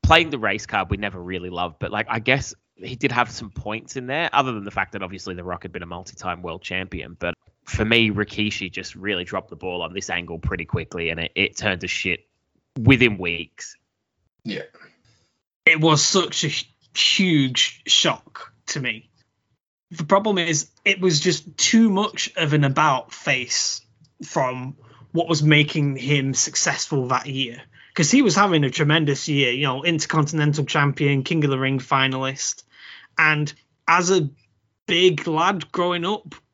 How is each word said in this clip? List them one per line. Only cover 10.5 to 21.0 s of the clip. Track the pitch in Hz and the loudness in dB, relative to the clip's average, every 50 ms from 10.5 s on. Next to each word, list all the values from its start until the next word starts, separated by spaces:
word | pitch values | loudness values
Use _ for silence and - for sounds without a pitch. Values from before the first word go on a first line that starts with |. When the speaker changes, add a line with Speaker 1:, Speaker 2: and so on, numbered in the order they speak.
| 95 85 82 | -6 -6 -6
Speaker 1:
quickly, | - - 87 80 - - 87 85 82 | -4 -4 -6 -6 -6 -8 -6 -4 -4
and | 82 82 | -4 -4
it, | 82 76 _ | -8 -6 _
it | 85 98 - - | -8 -8 -8 -12
turned | - - 107 92 82 | -6 -4 -4 -4 -4
to | 92 87 | -6 -8
shit | - - - 117 - - _ _ _ _ _ _ _ _ _ _ _ 131 | -6 -4 -4 -4 -6 -6 _ _ _ _ _ _ _ _ _ _ _ 0
within | 113 113 135 117 120 117 104 | 6 6 6 6 6 2 2
weeks. | 90 90 87 85 82 82 - _ - - - - _ _ _ _ _ _ _ _ _ _ _ _ _ _ | 0 -4 -6 -4 -6 -8 -12 _ -20 -18 -18 -20 _ _ _ _ _ _ _ _ _ _ _ _ _ _
Speaker 2:
Yeah. | 113 98 - - - _ - - - _ _ _ _ _ _ _ _ _ _ _ _ _ _ _ | -10 -10 -10 -10 -14 _ -20 -20 -20 _ _ _ _ _ _ _ _ _ _ _ _ _ _ _
Speaker 3:
It | 160 160 156 | 2 2 4
was | 156 165 156 143 - | 6 4 6 6 4
such | - - 190 175 - - - - | 2 2 2 0 0 -4 -4 -4
a | 156 | -4
hu-, | - - - _ _ _ _ _ _ | -4 -6 -8 _ _ _ _ _ _
huge | - - - - - 190 180 160 147 135 131 127 - - - - - _ | 0 2 2 4 4 4 4 4 4 4 2 2 0 0 0 -2 -10 _
shock | - - - - 165 117 - _ - _ - - - _ _ _ | 2 4 4 4 4 0 -2 _ -20 _ -18 -18 -18 _ _ _
to | - - 147 | -8 -8 -4
me. | 131 123 110 110 113 _ _ _ _ _ _ _ _ _ _ _ _ _ _ _ _ _ | -4 -4 -6 -8 -12 _ _ _ _ _ _ _ _ _ _ _ _ _ _ _ _ _
The | 170 160 160 | -10 -10 0
problem | 147 196 202 208 220 202 | 2 2 4 4 2 0
is, | 180 170 165 156 147 - _ _ _ _ | 0 0 0 0 -2 -2 _ _ _ _
it | 202 196 190 | 0 0 2